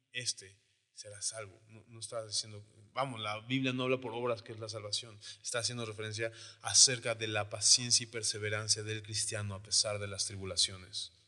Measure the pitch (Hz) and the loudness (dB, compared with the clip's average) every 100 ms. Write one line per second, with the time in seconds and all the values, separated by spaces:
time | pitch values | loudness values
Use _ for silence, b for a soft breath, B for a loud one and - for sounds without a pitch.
0 | _ 123 120 - 95 101 _ _ _ - | _ -4 -4 -4 -10 -20 _ _ _ -18
1 | 107 104 - 113 101 - 107 110 - 113 | -16 -8 -6 -6 -10 -14 -20 -20 -18 -14
2 | 107 117 110 104 113 104 104 - - 127 | -8 -8 -4 -4 -4 -10 -16 -20 -8 -2
3 | 135 113 107 107 117 131 131 127 127 127 | -2 -2 -4 -4 0 0 2 2 2 2
4 | 123 120 123 110 - 107 110 110 104 101 | 0 -2 0 0 -4 -10 -8 -8 -4 -4
5 | 120 104 B B - 120 113 120 113 104 | -4 -12 B B -4 -2 -2 -2 -4 -4
6 | 110 107 113 B B B 113 104 - 123 | -6 -2 -4 B B B 4 8 8 8
7 | 120 110 110 107 104 107 - - 123 113 | 0 0 0 0 0 2 6 6 6 4
8 | 117 117 107 107 104 107 110 110 107 110 | 4 -2 -2 0 0 -2 2 2 2 -4
9 | 104 107 - 107 104 95 - - 107 104 | -2 -2 -2 -2 -2 -4 0 2 2 0
10 | 101 98 - 98 95 87 - 95 92 107 | -2 -2 -4 -4 -2 2 2 2 -10 -8
11 | - - | -8 -12